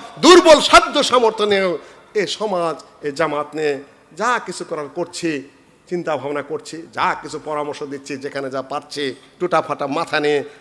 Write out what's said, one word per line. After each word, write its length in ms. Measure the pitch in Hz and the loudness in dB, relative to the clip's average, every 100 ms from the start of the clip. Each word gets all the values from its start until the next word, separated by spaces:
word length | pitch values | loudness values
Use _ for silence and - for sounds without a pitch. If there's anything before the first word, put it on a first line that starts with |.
| - - | -8 2
দুর্বল 400 | 247 359 330 294 | 8 10 10 8
সাধ্য 420 | - 330 - 285 | 8 6 6 2
সামর্থ্য 420 | - 254 226 214 | 2 2 2 2
নিয়েও 340 | 208 196 190 160 - - - | 0 0 0 -4 -10 -20 -8
এ 120 | 214 170 | -4 -4
সমাজ, 800 | - 214 180 170 151 - - 147 | -4 -4 -2 -2 -4 -12 -12 -8
এ 40 | |
জামাত 420 | 139 160 147 147 | -2 -2 -2 -6
নিয়ে 280 | 151 151 135 - - _ 160 | -4 -4 -4 -8 -20 _ -6
যা 240 | 220 233 - | -2 -2 -4
কিছু 180 | 175 | -12
করার 240 | 175 160 143 | -10 -8 -8
করছি, 540 | 151 175 - 170 147 127 - _ _ - | -6 -8 -6 -6 -6 -8 -20 _ _ -10
চিন্তা 280 | 180 160 147 | -6 -4 -4
ভাবনা 260 | 135 147 | -4 -6
করছি, 400 | 135 156 - 156 165 | -6 -10 -10 -16 -10
যা 240 | 110 170 160 | -2 -2 -2
কিছু 180 | 147 147 | -8 -12
পরামর্শ 380 | 147 151 147 139 | -6 -6 -6 -8
দিচ্ছি, 340 | 147 139 135 135 | -10 -10 -10 -10
যেখানে 340 | 139 139 135 | -8 -8 -6
যা 120 | 135 | -8
পারছি, 520 | 131 143 - 143 143 117 - - | -6 -8 -8 -8 -6 -8 -14 -6
টুটাফাটা 460 | 180 165 156 139 143 | -2 0 0 -4 -4
মাথা 340 | 151 165 156 | -4 -2 0
নিয়ে। 240 | 147 147 127 - | 2 0 -2 -12